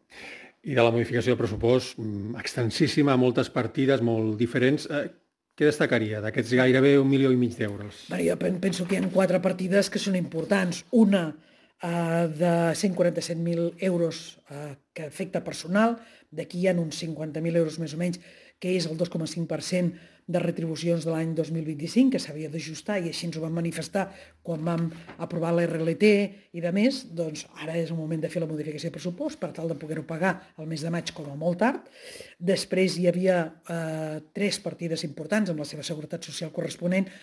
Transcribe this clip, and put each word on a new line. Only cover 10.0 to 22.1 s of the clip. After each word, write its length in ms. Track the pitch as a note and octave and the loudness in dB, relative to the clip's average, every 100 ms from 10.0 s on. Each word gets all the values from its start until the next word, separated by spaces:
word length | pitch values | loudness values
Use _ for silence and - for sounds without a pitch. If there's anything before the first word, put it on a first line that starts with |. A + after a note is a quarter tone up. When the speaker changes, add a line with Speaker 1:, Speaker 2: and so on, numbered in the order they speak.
| G3+ | 0
Speaker 2:
importants. 680 | F#3 D#3+ D#3+ D#3+ G3+ F3+ D#3 - | 0 0 -4 0 2 2 -2 2
Una, 440 | A#3+ G#3 G3 D#3+ D3+ _ _ _ _ | 6 6 6 0 -6 _ _ _ _
eh, 460 | F3 E3+ E3+ E3+ E3+ D3+ | -4 0 2 2 0 2
de 360 | F3 E3+ E3 | 2 4 2
cent 200 | D#3+ G3+ | 2 0
quaranta-set 420 | F3 F3 E3 E3 E3 | 2 2 2 -4 -4
mil 380 | E3+ E3+ E3+ - | -2 0 -2 -2
euros, 600 | F#3+ F3 E3 - - - _ | 0 2 0 -2 -12 -20 _
eh, 260 | C#3+ D3 C#3 _ | -14 -12 -14 _
que 80 | - | -14
afecta 420 | D3+ - F#3 F3+ | -12 -8 -6 -4
personal, 540 | E3+ D3 E3 G3 A3+ A3+ - - _ | -6 -10 0 4 4 2 -8 -20 _
d'aquí 300 | D#3 D#3 F3 | -12 -8 0
hi 80 | F#3 | 2
ha 60 | |
uns 240 | F3 E3 - | 2 0 -4
cinquanta 420 | E3 D#3 D#3 D#3 | -8 -8 -8 -4
mil 160 | E3 E3+ | 0 2
euros 220 | D#3+ D#3 | 2 -2
més 160 | D#3 | -6
o 20 | D3+ | -4
menys, 240 | F3 E3+ - - - _ | -4 -4 -10 -20 -20 _
que 160 | F3+ F#3 | -2 -2
és 100 | D#3+ | -2
el 100 | D#3+ | -2
dos 100 | F3 | -2
coma 180 | E3+ D#3+ | -2 -4
cinc 220 | E3+ E3 | -4 -4
per 140 | D#3 | -6
cent 320 | - F3+ F3 F3 - _ - | -2 0 0 -4 -14 _ -4
de 120 | E3+ | -2
retribucions 680 | E3 D#3+ E3 D#3 E3+ E3+ D#3+ | 0 -2 -4 -4 0 0 0
de 40 | |
l'any 240 | D#3+ E3 | -2 -2
dos 160 | E3 D3+ | -2 -2
mil 140 | E3 | -4
vint-i-cinc, 480 | D#3 D3 D#3+ A#3 C4 | -4 -6 0 4 4